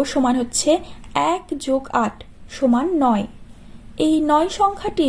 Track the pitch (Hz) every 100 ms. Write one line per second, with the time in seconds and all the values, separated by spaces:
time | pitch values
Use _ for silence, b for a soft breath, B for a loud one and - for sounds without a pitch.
0 | 277 285 254 254 240 - 294 349 B B
1 | B 277 302 349 - 285 269 269 269 240
2 | 214 - - - - - 254 240 330 330
3 | 254 208 214 - - B B B - -
4 | 311 311 302 302 359 - 403 403 415 -